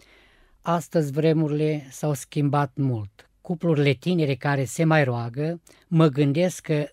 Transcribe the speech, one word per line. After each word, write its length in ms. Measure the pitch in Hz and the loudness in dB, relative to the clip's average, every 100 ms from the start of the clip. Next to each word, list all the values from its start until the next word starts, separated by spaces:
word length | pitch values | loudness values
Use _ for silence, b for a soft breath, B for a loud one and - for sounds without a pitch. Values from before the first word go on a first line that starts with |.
| b b b b b b | b b b b b b
Astăzi 520 | - 170 165 175 151 | -4 -4 -2 -2 -2
vremurile 720 | 135 156 160 156 147 156 151 135 | 0 2 2 0 0 -2 -2 -8
s-au 220 | - 151 | -6 -4
schimbat 600 | 143 - 156 147 143 143 | -4 -4 -2 0 0 -2
mult. 540 | - 139 117 101 - _ _ | -2 -2 -2 -6 -14 _ _
Cuplurile 520 | - 175 170 151 143 | -10 -4 0 2 2
tinere 420 | 131 - 180 151 | 0 0 0 0
care 300 | 131 147 139 | -2 -2 -2
se 200 | 131 - | -2 -2
mai 200 | 160 156 | 2 4
roagă, 560 | 135 120 117 120 156 170 b b b | 2 -2 -6 -6 -6 -6 b b b
mă 200 | 165 160 | 4 4
gândesc 520 | 139 143 139 180 - | 4 2 2 0 -2
că 260 | - 151 151 | -4 -4 -4